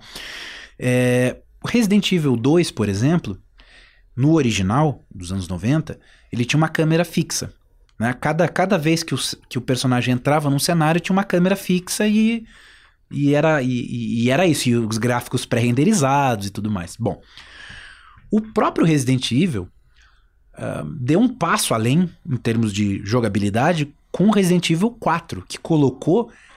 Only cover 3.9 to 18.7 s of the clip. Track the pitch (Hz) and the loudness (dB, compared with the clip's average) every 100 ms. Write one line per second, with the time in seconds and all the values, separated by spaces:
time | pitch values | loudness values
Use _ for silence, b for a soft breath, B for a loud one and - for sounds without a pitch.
3.9 | b b 117 143 165 120 98 92 127 156 | b b 0 2 4 2 0 0 2 0
4.9 | 117 _ 98 87 95 85 90 107 160 156 | -2 _ -16 -8 -8 -6 -4 0 -2 -2
5.9 | - b b b 113 120 147 160 160 156 | -12 b b b -6 0 0 0 0 2
6.9 | 160 170 - - - 95 - _ _ _ | 2 0 -2 -2 -6 -8 -14 _ _ _
7.9 | - 117 127 151 160 165 - 190 190 151 | -6 -4 -2 -2 0 0 0 0 0 0
8.9 | 165 - 131 - - _ 127 - 127 131 | 0 -2 -6 -6 -10 _ -8 -2 -2 0
9.9 | 123 123 127 139 151 147 139 - 170 151 | 0 0 -2 0 0 0 0 0 2 2
10.9 | 170 - 190 196 175 185 196 - 180 180 | 0 0 -2 2 2 2 0 0 -2 -2
11.9 | - 214 214 220 233 226 B B B B | -2 2 2 2 0 -8 B B B B
12.9 | B _ 139 143 143 160 151 127 123 - | B _ -2 2 4 2 2 0 -2 -4
13.9 | 120 110 113 120 139 185 143 123 120 110 | -6 -4 0 2 2 2 2 2 0 0
14.9 | 113 120 120 - 127 - 117 120 120 175 | -2 0 -2 -2 -6 -2 0 2 2 2
15.9 | 214 135 139 135 110 101 98 107 98 87 | 4 2 2 2 0 -4 -6 -4 -4 -8
16.9 | - 107 - B B B B B B B | -6 -6 -6 B B B B B B B
17.9 | B B B - 214 214 220 302 | B B B -4 -4 -2 -2 -2